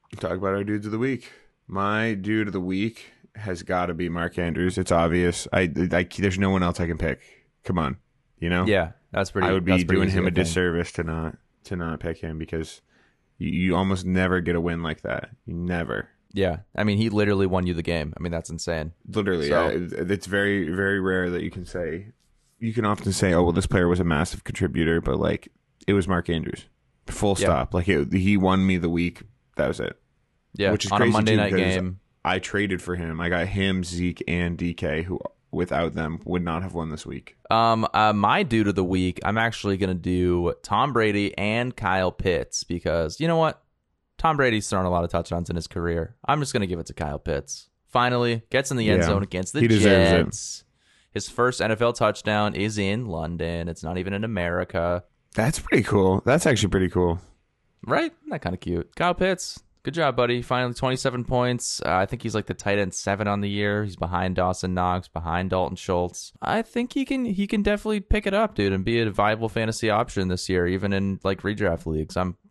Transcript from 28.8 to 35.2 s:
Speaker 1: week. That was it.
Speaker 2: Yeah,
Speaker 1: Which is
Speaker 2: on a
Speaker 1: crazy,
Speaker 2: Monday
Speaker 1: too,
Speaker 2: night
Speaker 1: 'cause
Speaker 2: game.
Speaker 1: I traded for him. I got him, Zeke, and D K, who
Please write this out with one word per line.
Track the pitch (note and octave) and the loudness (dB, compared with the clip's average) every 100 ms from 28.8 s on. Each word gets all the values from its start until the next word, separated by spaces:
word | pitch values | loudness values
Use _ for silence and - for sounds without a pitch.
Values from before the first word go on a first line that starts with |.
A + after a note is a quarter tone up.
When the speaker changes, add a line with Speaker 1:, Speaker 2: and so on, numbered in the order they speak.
| E2+ | 0
Speaker 1:
week. | E2+ F2 - - _ _ - | 0 -2 -4 -18 _ _ -4
That | C#2+ | -2
was | - | -2
it. | G1+ - _ _ _ _ _ | -6 -8 _ _ _ _ _
Speaker 2:
Yeah, | - G2 | -2 2
Speaker 1:
Which | G#2 G2 | 2 2
is | |
Speaker 2:
on | G2+ | 2
a | A#2 | 4
Speaker 1:
crazy, | |
Speaker 2:
Monday | G#2+ A2 | 4 4
Speaker 1:
too, | G#2+ | 2
Speaker 2:
night | G#2 | 2
Speaker 1:
'cause | F#2+ | 2
Speaker 2:
game. | F#2 F#2 F#2 F#2 _ _ | 2 0 -2 -8 _ _
Speaker 1:
I | - F#2 | -2 -2
traded | - G2+ G2+ F#2 | -2 -2 -2 -2
for | - F2+ | -4 -6
him. | E2 D#2+ | -4 -4
I | F2 | -2
got | F2 F#2 | 0 0
him, | G2 G2 F#2+ | 0 0 0
Zeke, | E2+ F2 F2+ E2+ - | -2 -2 -2 -2 -4
and | F2 F2 E2 | -2 -2 -2
D | F2 | -4
K, | - E2 D#2 | -2 -2 -2
who | E2+ F2+ | -4 -6